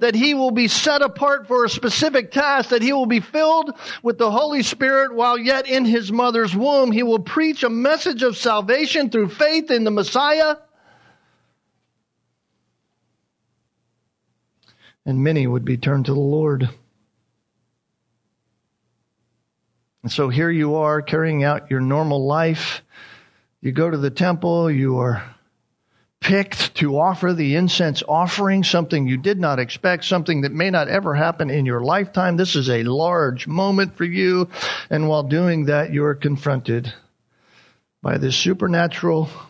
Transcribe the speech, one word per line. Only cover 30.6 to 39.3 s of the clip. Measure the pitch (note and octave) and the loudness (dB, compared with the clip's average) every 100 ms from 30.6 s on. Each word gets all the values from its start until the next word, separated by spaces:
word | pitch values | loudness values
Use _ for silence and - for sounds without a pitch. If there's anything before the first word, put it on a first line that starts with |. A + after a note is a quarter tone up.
| F#3+ | 0
not | F3+ C#3+ | 0 0
ever | G3 F#3+ C#3+ | 0 0 0
happen | E3 E3 D3+ | 0 0 -2
in | D3 C3 | 0 0
your | A#2+ | 0
lifetime. | B2+ F#3 G3 F#3+ F3+ E3+ | 0 0 0 -2 0 0
This | F#3 | 0
is | D#3 C3 | 0 0
a | A#2 | 0
large | A#2 C3+ E3 F3 C#3 B2 D3 | 0 0 0 0 0 -2 -4
moment | E3 G3 G3 F#3+ - | -2 0 2 0 -2
for | |
you. | F3 F3+ F#3 F3+ F3 - - - - | -4 0 2 2 0 -4 -8 -8 -4
And | D#3 D#3 | -2 0
while | D3+ | 0
doing | C3+ D#3 F3+ E3 | 0 0 2 2
that, | C#3+ D3 D#3+ | 0 0 0
you | C#3+ | 0
are | D3 | 0
confronted | C#3+ D3 C#3 C#3+ C3+ B2 A#2 A#2+ - _ _ _ _ _ _ _ _ _ _ | 0 -2 -2 -2 -2 -2 -4 -4 -12 _ _ _ _ _ _ _ _ _ _
by | - - | -4 -2
this | C3+ B2+ | -2 -2
supernatural | - F#3+ G3 E3+ E3+ - F3 D#3+ D#3 | -2 -2 0 0 0 -2 -2 -2 -2